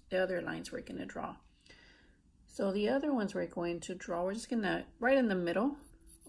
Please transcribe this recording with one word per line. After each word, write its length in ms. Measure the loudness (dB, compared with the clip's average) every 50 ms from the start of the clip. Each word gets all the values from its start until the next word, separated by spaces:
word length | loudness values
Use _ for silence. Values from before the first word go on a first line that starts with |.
| -6 -2
the 140 | 0 2 2
other 180 | 2 0 -2
lines 300 | -4 -4 -6 -6 -6 -8
we're 80 | -8 -8
gonna 260 | -8 -8 -8 -8 -8
draw. 300 | -8 -6 -6 -6 -8 -8 -12 -18 -20 _ _ _ -20 -20 -20 -20 -20 -20 -20 -20 -20 -20 _ _ _ _ -20 -20
So 240 | -10 -4 0 0 2
the 160 | 2 2 2
other 260 | 2 2 2 2 2 2
ones 220 | 2 2 0 0
we're 120 | -2 -4
going 340 | -4 -2 -2 -2 -2 -2 -4
to 140 | -6 -8 -10
draw, 280 | -8 -6 -4 -2 0 0
we're 100 | 0 -2
just 160 | -4 -4 -2
gonna, 360 | 0 0 2 2 0 0 -2 -8 -4 0
right 160 | 4 6 6
in 100 | 6 6
the 80 | 6 4
middle, 400 | 2 2 2 2 2 2 2 0 -2 -8 -18 -20 -20 -20 -20 -20 -20 -16